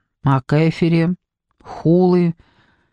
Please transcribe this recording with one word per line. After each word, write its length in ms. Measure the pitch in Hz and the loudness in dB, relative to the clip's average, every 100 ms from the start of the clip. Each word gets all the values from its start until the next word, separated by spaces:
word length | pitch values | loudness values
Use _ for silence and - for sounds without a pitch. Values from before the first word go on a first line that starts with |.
| _ _ | _ _
МакЭфери, 960 | 139 135 - 147 160 - 165 165 165 180 _ _ _ _ | -2 -2 -2 -2 0 -2 -2 0 -2 -6 _ _ _ _
Хулы. 720 | - - 156 175 185 180 170 - _ _ _ _ _ | -20 -6 0 2 4 2 0 -4 _ _ _ _ _